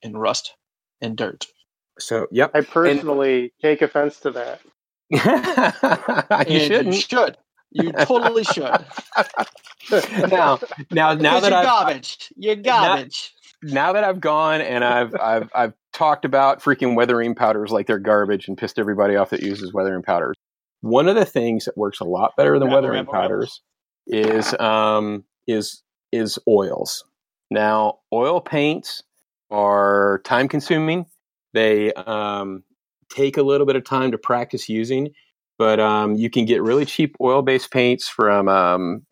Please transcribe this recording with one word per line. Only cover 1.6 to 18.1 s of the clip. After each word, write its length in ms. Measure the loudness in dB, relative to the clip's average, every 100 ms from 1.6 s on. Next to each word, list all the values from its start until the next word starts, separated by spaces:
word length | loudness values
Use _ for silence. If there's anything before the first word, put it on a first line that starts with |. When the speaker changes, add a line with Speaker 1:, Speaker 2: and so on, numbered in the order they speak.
| _ _ _ -18
Speaker 2:
So, 260 | -6 -4 -2
yep. 180 | 0 0
Speaker 3:
I 40 | 0
Speaker 2:
And 100 | 0
Speaker 3:
personally 840 | 2 2 2 -2 -2 0 0 -2 -2
take 200 | 0 2
offense 360 | 0 0 -2 -4
to 100 | -8
that. 280 | -8 -10 -12 _ _ _ _ _
Speaker 2:
<laughs> 0 |
You 1300 | -2 2 0 0 0 0 0 0 -2 -2 -4 -2 0 2
Speaker 1:
And 40 |
you 100 | 2
Speaker 2:
shouldn't. 340 | 2 2 0
Speaker 1:
should. 420 | -2 -2 0 0 -2 _ _ _
You 200 | -4 -2
totally 500 | 0 2 2 2 0
should. 400 | 0 -2 -2 -2 -4 -16 -6 -4
Speaker 2:
<laughs> 760 | -2 -4 -8 -12 -20 -20 -2 0 0 -2 0
Now, 300 | 2 2 2 -4 -14 -4
now, 220 | 0 2
now 0 |
Speaker 1:
Because 280 | 2 2 2
Speaker 2:
that 80 | 4
Speaker 1:
you're 80 | 4
Speaker 2:
I've 60 | 4
Speaker 1:
garbage. 680 | 2 2 -4 -8 -16 -18 -8
You're 200 | -4 -2
Speaker 2:
now 300 | 0 2 4
Speaker 1:
garbage. 380 | 0 -4 -12 -14 _ _ _
Speaker 2:
now 300 | -6 -2 0
that 120 | 2
I've 160 | 0 0
gone 400 | 0 2 2 0
and 240 | -2 0
I've, 300 | 2 2 0
Speaker 1:
<laughs> 60 | -2
Speaker 2:
I've, 300 | -2 -2 -2
I've 200 | -2 -2 -4 _
talked 320 | -2 0 0
about 360 | 0 2 2 2
freaking 320 | 0 0 0
weathering 400 | 2 2 2 -2
powders 360 | 0 0 0 -2
like 140 | -2 0
they're 100 | -2
garbage 480 | 2